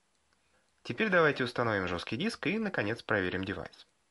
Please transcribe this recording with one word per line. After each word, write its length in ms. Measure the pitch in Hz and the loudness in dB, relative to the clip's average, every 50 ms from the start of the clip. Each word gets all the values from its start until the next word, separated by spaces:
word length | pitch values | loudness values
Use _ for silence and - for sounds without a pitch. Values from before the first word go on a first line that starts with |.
| _ _ _ _ _ _ _ _ _ _ _ _ _ _ _ _ | _ _ _ _ _ _ _ _ _ _ _ _ _ _ _ _
Теперь 280 | - - 120 - 220 214 | -10 -8 -2 -2 0 4
давайте 340 | 185 175 160 147 135 - 127 | 6 6 6 6 4 2 -2
установим 440 | 117 - - 120 117 104 98 92 90 | -2 0 0 0 2 2 2 0 0
жёсткий 280 | 90 85 - - 113 | -2 -4 -4 -4 -4
диск 300 | 120 190 226 - - - | -2 -4 -4 -4 -2 -2
и, 120 | 143 196 226 | -2 -2 0
наконец, 440 | 220 196 - - 107 104 117 - | -2 -2 -2 -2 -2 -2 -4 -4
проверим 420 | - - 110 101 92 90 90 90 92 | -2 0 0 2 2 0 -2 -2 -4
девайс. 420 | 98 90 85 - - - - - _ _ _ _ _ | -4 -4 -6 -8 -12 -14 -20 -20 _ _ _ _ _